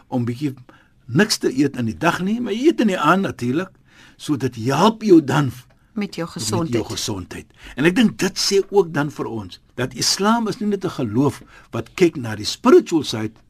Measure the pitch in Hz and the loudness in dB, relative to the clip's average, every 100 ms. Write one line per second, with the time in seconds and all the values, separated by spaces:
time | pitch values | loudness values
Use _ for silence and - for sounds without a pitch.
0 | _ 131 117 120 147 - - - _ _ | _ -4 -4 -4 -6 -8 -16 -20 _ _
1 | - 123 214 - 165 131 143 127 113 107 | -2 2 2 0 -2 2 0 0 -6 -2
2 | 165 165 185 226 220 214 302 - 226 180 | 0 0 -2 -2 -4 0 2 2 2 2
3 | 147 190 180 - 120 147 190 - _ _ | 2 2 0 -4 -2 -2 -4 -10 _ _
4 | - - - 143 131 117 117 139 214 226 | -20 -12 -6 -2 -2 -4 -2 4 4 4
5 | 220 165 147 143 135 - - _ _ - | 6 6 6 0 -2 -4 -16 _ _ -8
6 | 202 - 165 - 107 175 165 - - 101 | -8 -6 -8 -8 -4 -2 -2 -2 -4 -6
7 | - 98 87 - - _ - - 160 185 | -6 -8 -10 -14 -18 _ -14 -2 0 4
8 | 220 - 190 - - 196 190 196 170 151 | 2 2 -4 -2 -2 0 2 2 2 0
9 | 147 - 123 110 95 - _ - 127 - | -4 -4 -8 -8 -10 -16 _ -8 -6 -4
10 | - - 202 233 214 - 208 196 180 - | -2 0 2 0 -2 -4 -4 -4 -4 -4
11 | 120 107 139 - - - - 117 - - | -4 0 0 -2 -10 -20 -12 -10 -10 0
12 | 170 156 117 107 101 - 240 359 - 165 | 0 0 -8 -8 -8 -2 6 6 6 0
13 | 131 110 107 - _ | -2 -4 -6 -8 _